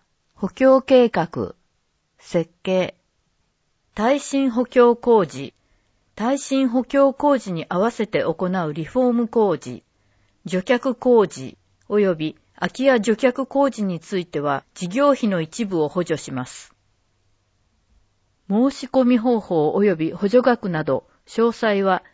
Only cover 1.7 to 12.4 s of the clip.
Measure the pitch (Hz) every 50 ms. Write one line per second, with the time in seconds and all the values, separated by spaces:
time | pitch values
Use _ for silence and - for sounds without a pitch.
1.7 | _ _ _ _ _ _ _ _ _ _ _ - - 170 160 160 _ _ - 190
2.7 | 185 185 175 - - _ _ _ _ _ _ _ _ _ _ _ _ _ _ _
3.7 | _ _ _ _ - - 214 240 285 285 - - 277 277 269 262 226 247 247 -
4.7 | - 254 240 240 233 240 - 247 233 214 180 131 - 135 139 - _ _ _ _
5.7 | _ _ _ _ _ _ _ _ _ - 214 247 277 277 - - 269 269 269 240
6.7 | 226 262 233 - - 277 277 277 262 - 294 294 277 240 - 196 175 160 - -
7.7 | 175 180 208 240 - - 214 - - 147 - 165 160 - 190 180 185 190 165 151
8.7 | 147 165 156 - - 254 254 247 233 240 233 220 - 233 214 196 160 135 - 127
9.7 | 123 - _ _ _ _ _ _ _ _ _ _ _ _ - 175 185 180 - -
10.7 | 247 240 - 269 240 - - 254 247 226 196 160 - 131 131 120 - _ _ _
11.7 | _ _ _ - 202 208 202 190 170 156 160 156 - _